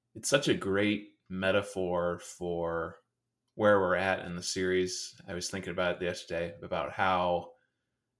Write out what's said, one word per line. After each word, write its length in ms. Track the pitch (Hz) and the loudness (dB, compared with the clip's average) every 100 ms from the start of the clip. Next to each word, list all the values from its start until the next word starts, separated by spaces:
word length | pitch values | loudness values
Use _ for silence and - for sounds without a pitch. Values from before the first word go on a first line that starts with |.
| _ - | _ -10
it's 140 | - | 0
such 180 | 139 143 | 2 2
a 60 | |
great 560 | 95 98 98 104 104 - _ - | 0 0 2 2 0 -4 _ -12
metaphor 880 | 92 95 101 101 95 90 87 87 85 | -2 2 2 0 -4 -2 0 -2 -4
for 800 | - - 90 85 82 82 82 85 _ _ _ _ _ - | -8 -8 -4 -2 -2 -4 -6 -10 _ _ _ _ _ 4
where 240 | 104 101 | 6 8
we're 160 | 90 90 | 6 4
at 300 | 95 92 87 | 2 0 -2
in 100 | 87 | -8
the 80 | |
series. 720 | - - 92 92 90 - - - - | -6 -2 2 2 0 -2 -10 -14 -10
I 60 | |
was 160 | 87 - | -8 -6
thinking 220 | 98 90 | -8 -6
about 260 | 87 90 87 | -2 0 0
it 80 | 87 | -2
yesterday, 500 | 80 - 85 85 - | -4 -6 -4 -6 -8
about 300 | 87 87 69 | -6 -4 -4
how 600 | - 95 92 90 87 - - _ _ _ _ _ | 0 2 2 2 0 -4 -18 _ _ _ _ _